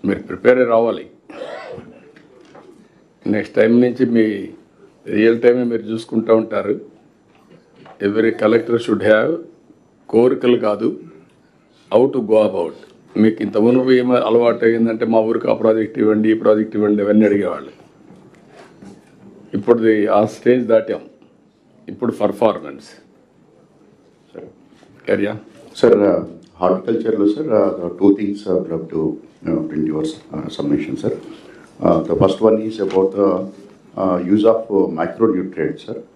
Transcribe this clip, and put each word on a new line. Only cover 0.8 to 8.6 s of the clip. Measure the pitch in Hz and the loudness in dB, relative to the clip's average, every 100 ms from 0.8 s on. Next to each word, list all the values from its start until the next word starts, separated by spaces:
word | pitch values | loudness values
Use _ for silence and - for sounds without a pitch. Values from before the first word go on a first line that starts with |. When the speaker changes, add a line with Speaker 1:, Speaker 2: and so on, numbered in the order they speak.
| 117 - - _ _ - - - - - - - - - _ - - - - - _ _ _ _ 98 | 0 -4 -10 _ _ -18 -16 -14 -16 -18 -18 -20 -20 -20 _ -20 -20 -20 -20 -20 _ _ _ _ -4
Speaker 1:
నెక్స్ట్ | 104 98 - | -4 -2 0
టైమ్ | 110 120 | 4 4
నుంచి | 123 120 123 | 2 2 0
మీ | 117 110 101 92 - _ _ - _ - 104 | 2 0 -2 -10 -16 _ _ -20 _ -6 2
రియల్ | 110 117 | 2 4
టైమే | 120 123 | 2 2
మీరు | 120 113 | 0 -4
చూసుకుంటూ | 104 110 - 113 110 113 | -6 -10 -4 -4 2 2
ఉంటారు. | 110 104 98 - - _ _ _ _ _ _ - _ _ - - | 2 -4 -4 -6 -8 _ _ _ _ _ _ -20 _ _ -20 -6
Every | 101 104 110 | -2 2 0
collector | 110 107 113 | 0 2 2